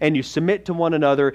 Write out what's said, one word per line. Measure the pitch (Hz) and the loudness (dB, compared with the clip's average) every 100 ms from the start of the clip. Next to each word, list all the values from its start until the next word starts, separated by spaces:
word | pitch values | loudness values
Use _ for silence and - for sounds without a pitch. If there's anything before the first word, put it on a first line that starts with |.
and | 151 147 | 0 0
you | |
submit | 127 - 170 202 | -2 -2 0 -2
to | 190 | -4
one | 170 165 | -2 0
another | 160 143 139 139 | 2 2 2 0